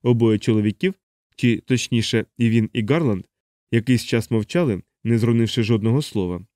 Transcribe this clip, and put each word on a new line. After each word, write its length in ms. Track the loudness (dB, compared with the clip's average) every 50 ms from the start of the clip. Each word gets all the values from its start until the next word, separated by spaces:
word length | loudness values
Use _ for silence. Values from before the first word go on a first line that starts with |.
| 2
Обоє 360 | 2 2 4 4 2 2 2
чоловіків, 540 | 0 0 0 2 2 0 -2 _ -4 -4 -4 _ _ _ _ _ _ _ _
чи 220 | -2 0 0 0 0
точніше 640 | _ _ -2 -2 -2 -2 -2 -2 -2 0 -2 -4 -4 _ _ -2
і 120 | 0 2
він, 200 | 2 2 0 0 _
і 120 | -6 -2
Гарланд, 400 | 0 0 0 2 0 -2 -4 -6 _ _ _ _ _ _ _ _ _
якийсь 320 | -2 -2 2 2 0 0 0
час 280 | 0 -2 -2 -2 0
мовчали, 500 | -2 -2 -2 _ -2 -2 0 0 -2 -4 -6 _ _ _ _
не 140 | -2 0 0
зронивши 460 | 2 2 2 2 0 0 0 -2 0
жодного 380 | 0 0 0 2 0 0 0
слова. 440 | -2 -4 -4 -4 -4 -4 -4 -8 -10 _ _